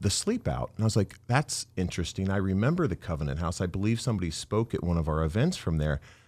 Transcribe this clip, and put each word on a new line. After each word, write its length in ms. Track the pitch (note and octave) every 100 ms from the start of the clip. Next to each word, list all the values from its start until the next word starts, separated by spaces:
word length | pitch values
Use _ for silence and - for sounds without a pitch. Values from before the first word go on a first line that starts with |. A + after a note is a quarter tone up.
the 100 | G2+
Sleep 380 | - G3+ A#3+ -
Out. 220 | B1+ - -
And 60 |
I 40 | A2
was 100 | A2
like, 180 | G2 - -
"That's 380 | B2+ - - - -
interesting. 540 | F2+ - E2 - F#2+
I 60 | G2+
remember 500 | F#2+ F#2+ A#2+ F3 C#3+
the 100 | E2
Covenant 420 | - D2+ D2 D2
House. 220 | E2+ -
I 60 | F2+
believe 340 | F#2+ G#2+ A#2
somebody 300 | B2+ G#2 F2
spoke 440 | - - G#2+ A#2
at 80 | -
one 160 | F2 E2+
of 100 | D#2
our 140 | D#2
events 340 | D#2 G2+ D#3+ F#3
from 220 | - D#2+
there. 220 | D2+ C#2+ - -